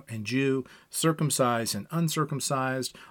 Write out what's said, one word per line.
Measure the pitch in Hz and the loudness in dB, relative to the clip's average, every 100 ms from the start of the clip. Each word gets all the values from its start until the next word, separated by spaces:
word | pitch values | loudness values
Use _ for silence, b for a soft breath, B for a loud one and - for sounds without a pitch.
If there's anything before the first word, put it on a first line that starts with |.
| - | -8
and | 113 107 | -8 -2
Jew, | 127 135 131 127 B B | 2 2 2 -2 B B
circumcised | - 160 160 151 - 123 117 113 | 0 0 2 0 2 2 2 0
and | 104 - | -4 -4
uncircumcised, | 165 165 156 147 139 - 135 131 131 123 - B | 0 0 0 -2 -2 -2 -2 0 -2 -4 -8 B